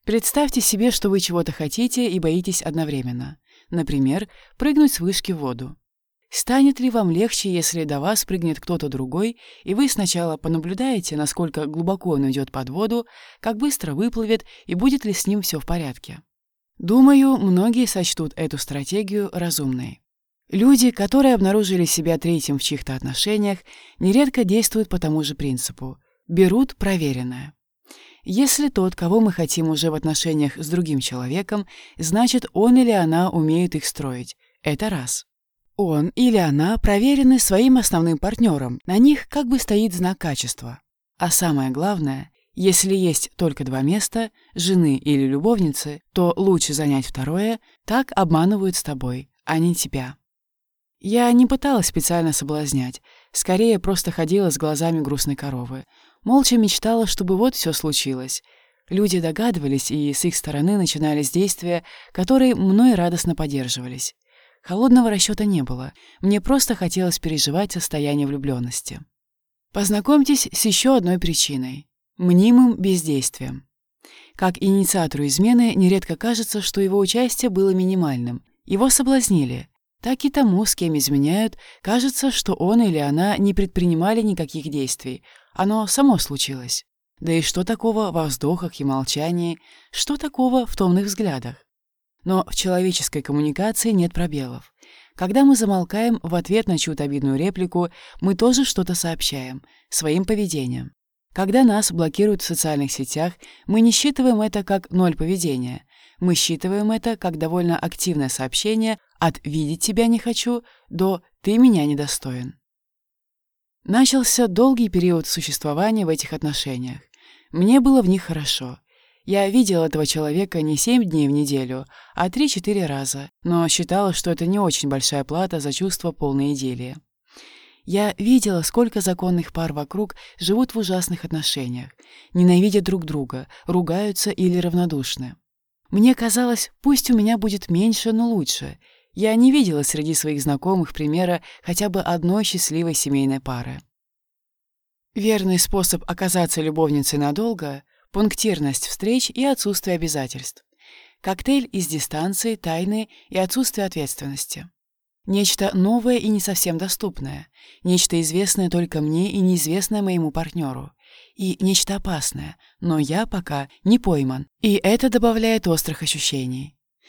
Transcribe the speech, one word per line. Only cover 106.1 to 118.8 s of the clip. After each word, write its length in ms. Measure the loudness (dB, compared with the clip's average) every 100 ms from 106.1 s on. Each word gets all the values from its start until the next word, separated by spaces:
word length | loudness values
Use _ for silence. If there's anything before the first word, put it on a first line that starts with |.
| _
Мы 140 | 0
считываем 580 | 2 0 -2 -2 -2 0
это 240 | -2 -2 -4
как 220 | -4 -4
довольно 420 | -2 0 0 0
активное 480 | -4 -4 -4 -2 -2
сообщение 720 | -4 -4 -4 -2 0 0 -4 _ _
от 200 | -2 -2 -4
«видеть 360 | -4 -2 -2
тебя 260 | -2 0 2
не 120 | 2
хочу» 440 | -2 -4 -4 -4 -6 _ -10
до 320 | -2 0 -2 -6 _
«ты 160 | 0 6
меня 280 | 6 6 2
недостоин». 720 | 0 -4 -6 -8 -10 -10 -14 _ _ _ _ _ _ _ _ _ _ _ _ 0
Начался 640 | 4 4 4 2 2 2
долгий 420 | 4 4 4 2
период 380 | 2 2 2 -2
существования 800 | -6 -6 -6 -4 -2 0 0 0
в 40 |
этих 240 | -2 -4
отношениях. 640 | -6 -4 -4 -6 -6 -8 -12 -18 _ _ _ _
Мне 280 | 0 4 6
было 220 | 6 4
в 80 | 4
них 140 | 2
хорошо. 560 | -2 -6 -4 -6 -8 -14